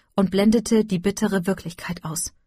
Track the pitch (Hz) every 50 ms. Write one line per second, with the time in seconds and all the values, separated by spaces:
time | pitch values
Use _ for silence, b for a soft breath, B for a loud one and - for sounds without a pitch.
0 | b b b - 196 175 185 190 202 220 214 240 220 - 226 220 214 220 190 175
1 | 175 202 202 - 220 208 190 196 175 196 190 190 - 165 - - - - 170 175
2 | - 156 160 170 - - - _ _